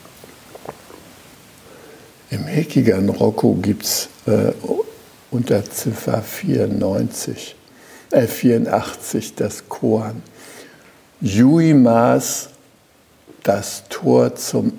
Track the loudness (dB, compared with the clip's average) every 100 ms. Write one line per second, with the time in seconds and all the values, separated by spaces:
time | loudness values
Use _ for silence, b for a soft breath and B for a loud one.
0 | -20 -20 -20 -20 -20 -20 -18 -18 -20 -20
1 | -20 -20 -20 -20 -20 -20 B B B B
2 | B -20 -10 -10 -4 -4 0 2 4 4
3 | 0 2 0 2 0 2 0 -2 -4 -6
4 | -6 -8 -2 0 0 -2 -4 -4 -6 -12
5 | -20 -20 -8 -4 0 -2 -2 -6 -6 -6
6 | -4 -4 -6 -8 -2 -2 0 -2 -2 -2
7 | -4 -6 -10 -10 -14 -20 _ B B B
8 | B 0 0 2 2 2 2 -2 -2 -10
9 | -8 -6 -6 -6 -6 -6 -14 -6 -2 0
10 | -2 -10 -16 B B B B B B B
11 | B _ 0 4 6 6 6 6 6 6
12 | 4 2 0 -8 -10 -20 _ _ _ _
13 | _ _ -20 -6 -2 -2 -4 -12 -12 -4
14 | 2 4 2 -2 -6 -2 -2